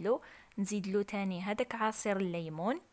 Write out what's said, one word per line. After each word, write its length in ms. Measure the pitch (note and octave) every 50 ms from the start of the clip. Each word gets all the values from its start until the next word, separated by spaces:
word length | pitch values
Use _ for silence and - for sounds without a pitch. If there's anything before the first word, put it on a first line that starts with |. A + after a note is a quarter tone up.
له، 200 | E3+ G#3 A#3+ - - - - - - - - -
نزيد 280 | G3+ A3+ G#3+ G#3 F#3
له 160 | F#3+ F#3+ G#3
تاني 400 | G3+ - - G3+ G3 F#3+ F#3 F3
هذاك 320 | F#3 G#3 G#3+ A3+ B3 - -
عصير 420 | A3+ A3 A3 G#3+ - - G#3+ G3
الليمون 640 | F#3+ G3 F3+ E3+ E3+ E3 D#3+ D#3 D#3+ F3 A3 C#4+ F4+ - _